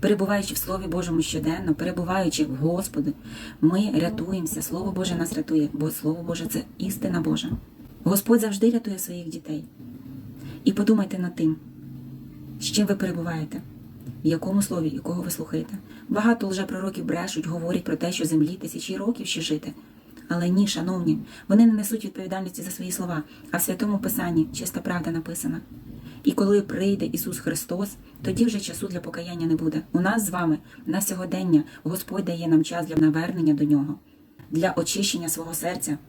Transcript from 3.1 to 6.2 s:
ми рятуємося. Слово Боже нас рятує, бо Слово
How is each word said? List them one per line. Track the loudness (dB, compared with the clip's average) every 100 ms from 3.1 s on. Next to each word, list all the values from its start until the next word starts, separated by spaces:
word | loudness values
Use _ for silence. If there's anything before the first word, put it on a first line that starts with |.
| -2 -8 -14 -14 4
ми | 4 6 4
рятуємося. | 4 2 0 -2 -2 -2 -4
Слово | -4 -4 -2
Боже | -2 0
нас | 0 -2
рятує, | -2 2 2 2
бо | 0 -2
Слово | 0 -2 -2